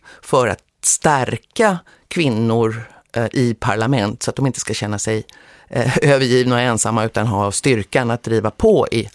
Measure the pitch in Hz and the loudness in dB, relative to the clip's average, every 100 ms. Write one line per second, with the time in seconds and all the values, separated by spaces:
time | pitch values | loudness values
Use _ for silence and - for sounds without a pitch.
0 | - - - 139 120 92 _ _ - - | -14 -20 -2 2 2 -2 _ _ -2 0
1 | 165 139 123 113 _ - 220 175 - _ | 2 2 0 -4 _ 0 0 0 -6 _
2 | - 175 147 110 117 113 110 110 - - | -8 -2 0 0 2 2 0 -2 -12 -20
3 | _ 117 113 - 120 113 107 104 113 135 | _ -4 -2 0 0 0 -2 0 0 0
4 | 101 113 - - 135 - - 107 104 104 | -2 -4 -6 -4 -4 -4 -6 -6 -4 -4
5 | - 110 - - - - - 127 120 - | -4 -4 -6 -18 -20 -20 -8 -4 0 2
6 | 143 135 131 127 123 120 123 110 110 113 | 4 4 4 2 2 2 2 0 0 0
7 | 110 - 110 101 101 - 143 117 98 139 | 0 0 -2 0 -2 -2 0 0 0 -2
8 | 117 120 - 113 107 - 220 180 - 113 | 0 -2 -2 -2 -2 0 2 4 2 -2
9 | 104 | -4